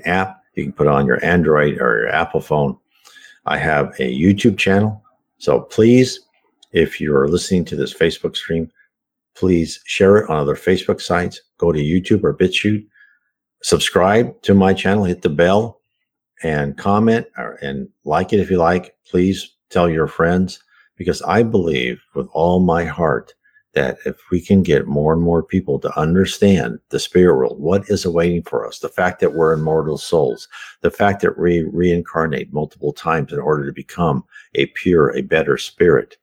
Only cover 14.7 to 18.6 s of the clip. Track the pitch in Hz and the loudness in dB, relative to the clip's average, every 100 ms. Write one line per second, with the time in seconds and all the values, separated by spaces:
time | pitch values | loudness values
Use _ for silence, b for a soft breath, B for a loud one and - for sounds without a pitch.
14.7 | 95 95 104 92 87 90 73 87 101 113 | 2 0 0 -2 -2 -2 0 2 2 -2
15.7 | - _ _ _ _ _ _ 82 76 71 | -8 _ _ _ _ _ _ -6 -4 -4
16.7 | 69 101 101 113 113 - - 57 - 69 | -4 0 2 2 0 -2 -12 -14 -12 -10
17.7 | 69 - _ 73 78 92 104 90 92 | -10 -12 _ -4 -2 0 0 2 2